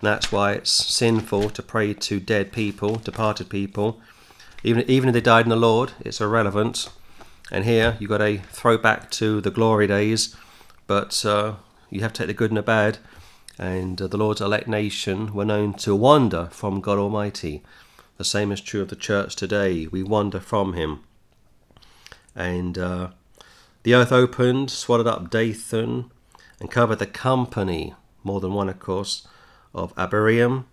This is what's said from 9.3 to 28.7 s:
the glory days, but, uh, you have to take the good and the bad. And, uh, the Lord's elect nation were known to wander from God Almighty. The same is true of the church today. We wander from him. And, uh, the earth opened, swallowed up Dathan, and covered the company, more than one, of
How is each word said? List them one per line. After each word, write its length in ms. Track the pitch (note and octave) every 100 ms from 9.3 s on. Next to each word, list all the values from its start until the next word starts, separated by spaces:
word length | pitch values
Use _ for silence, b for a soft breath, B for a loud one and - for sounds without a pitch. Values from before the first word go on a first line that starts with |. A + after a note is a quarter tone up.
| G#2+
the 100 | G2+
glory 360 | F#2+ A2+ A2 G#2
days, 480 | G2+ G#2 A2 - B B B B B _
but, 380 | G2+ - -
uh, 300 | A2+ G#2 G#2+ G2+ - _ _
you 100 | -
have 120 | A2
to 80 | -
take 60 | F#2
the 60 |
good 160 | G2+ A2
and 80 | G#2+
the 40 |
bad. 360 | G#2 A2 G#2 G#2+ B B B B B -
And, 420 | F2+ F#2 F#2 F2+
uh, 60 | F#2
the 100 | G2+
Lord's 240 | G#2+ G#2+
elect 280 | G2+ G#2 -
nation 680 | G#2+ G#2 - - F#2+ A2
were 100 | G2+
known 300 | G#2 G#2 G#2
to 200 | G2 -
wander 540 | G2+ B2 D3+ A#2+ F2 E2+
from 300 | - G#2 G2
God 180 | F#2+ G2+
Almighty. 640 | G2+ G#2+ G#2 G2 E2+ D2 - b b b b _
The 80 |
same 280 | - G#2 G#2
is 80 | G2
true 200 | - G#2
of 80 | F#2
the 80 | -
church 400 | - G2+ G2 -
today. 500 | F#2+ G#2 G2 F2+ D#2+
We 160 | F2+
wander 380 | F#2+ G#2+ G2+ F#2+
from 320 | - A2 G2
him. 280 | F2 D#2 D2+ - _ _ _ _ _ _ - B B B B B
And, 440 | - F2+ F2+ F2+ F2+
uh, 300 | F2+ F2+ F2+ - _ _ b b b b
the 120 | -
earth 180 | B2 A#2+
opened, 580 | B2+ B2+ - B2 B2+ C3+
swallowed 360 | - - A#2+ A#2
up 240 | A2+ E2+
Dathan, 800 | A2+ A2+ G#2+ - A2+ A2+ A#2+ A#2+ _ _ b b b
and 100 | -
covered 280 | B2 A#2 G#2+
the 60 | G2+
company, 880 | - C3 C3 B2 - F#2+ E2+ - - _ _
more 180 | G2 G2
than 120 | F#2
one, 160 | G2+
of 100 | G2